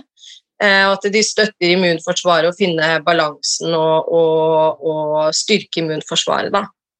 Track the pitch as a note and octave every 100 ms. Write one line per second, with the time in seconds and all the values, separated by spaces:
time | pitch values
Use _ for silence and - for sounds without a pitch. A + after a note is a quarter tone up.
0 | - _ - - _ - G#3 G3 G3 G3
1 | G3+ G3+ G#3 - G#3 - F3 F3+ F3+ E3
2 | E3 F3+ F3+ E3+ D#3+ F3+ F#3+ D#3+ D#3 D#3+
3 | D3+ E3+ D#3 C#3+ - - E3 E3 D#3+ D#3+
4 | - E3+ E3 D#3+ D#3+ D#3+ D#3 D#3 D#3+ D#3
5 | D3+ D3+ D#3 D#3 - G#3 - - E3 D#3
6 | - E3+ - C#3+ - G3+ G#3 _ _ _